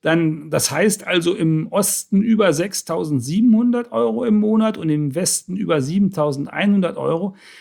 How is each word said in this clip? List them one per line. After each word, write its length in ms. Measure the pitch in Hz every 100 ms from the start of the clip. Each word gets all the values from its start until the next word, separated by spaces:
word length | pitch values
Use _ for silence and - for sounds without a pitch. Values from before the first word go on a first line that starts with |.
dann, 480 | 160 165 160 156 151
das 220 | 147 -
heißt 340 | 143 208 - -
also 300 | 180 165 208
im 320 | 165 156 -
Osten 540 | 190 196 - - 196
über 320 | 226 214 190
sechstausendsiebenhundert 1400 | 147 196 - - 170 160 139 123 185 247 220 247 240 233
Euro 320 | 226 233 226
im 160 | 247 214
Monat 380 | 214 220 220 202
und 100 | 160
im 240 | 151 147
Westen 440 | 143 185 - - 185
über 240 | 170 156
siebentausendeinhundert 1120 | 131 196 190 160 151 139 - 147 202 202 175 -
Euro, 400 | 135 165 196 - - -